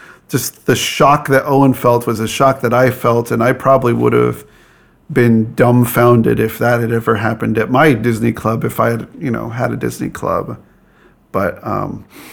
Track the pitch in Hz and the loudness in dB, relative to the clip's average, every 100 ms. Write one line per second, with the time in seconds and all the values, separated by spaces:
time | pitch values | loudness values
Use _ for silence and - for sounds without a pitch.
0 | - - - 131 - - - 120 - - | -20 -20 -6 -6 -6 -8 -2 0 0 2
1 | 143 147 147 135 151 139 139 123 123 120 | 2 2 2 0 2 2 4 2 2 0
2 | 117 110 110 - 135 131 120 120 127 120 | 0 -4 -4 0 2 2 0 2 2 0
3 | 123 117 117 117 113 127 131 135 123 117 | 0 0 0 0 0 0 2 2 2 0
4 | 120 120 120 120 - _ _ _ _ _ | 0 2 0 -2 -14 _ _ _ _ _
5 | - 147 120 113 110 - 123 123 120 - | -6 2 4 4 0 0 2 4 2 2
6 | 120 120 113 113 110 - 117 120 117 117 | 4 4 2 0 -2 -2 -2 0 0 -2
7 | 113 110 107 117 113 110 107 127 160 120 | 0 -2 -2 -4 -4 -2 0 2 4 2
8 | 117 110 117 110 107 113 117 - 117 117 | 0 -2 -2 -2 -2 -2 -4 -2 -2 -2
9 | - - 151 113 113 117 120 113 120 120 | -8 -10 -6 -6 -6 -6 -4 -4 -6 -6
10 | 110 - - 87 - - - _ _ _ | -10 -8 -4 -4 -6 -12 -18 _ _ _
11 | _ _ _ - 95 - - 101 101 110 | _ _ _ -4 -4 -6 -8 -6 -6 -10
12 | - - - | -16 -20 -20